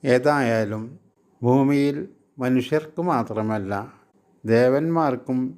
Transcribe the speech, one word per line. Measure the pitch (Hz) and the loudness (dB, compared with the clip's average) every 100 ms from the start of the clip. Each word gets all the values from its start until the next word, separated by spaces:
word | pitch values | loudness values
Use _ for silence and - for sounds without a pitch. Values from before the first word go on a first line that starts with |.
ഏതായാലും | 139 127 135 147 123 113 107 107 113 147 _ _ _ _ | 2 2 4 2 2 0 -2 -6 -10 -16 _ _ _ _
ഭൂമിയിൽ | 120 131 135 143 143 143 190 - _ - | 2 2 4 2 0 -2 -8 -14 _ -6
മനുഷ്യർക്ക് | 127 127 123 156 156 - | 0 0 0 -2 -4 -8
മാത്രമല്ല | 175 143 110 107 107 110 95 98 113 - _ _ _ _ | -2 -2 -2 -4 -4 -4 -4 -6 -8 -18 _ _ _ _
ദേവന്മാർക്കും | 107 113 127 135 165 165 156 127 123 127 131 | 0 4 4 2 0 0 0 -2 -4 -4 -4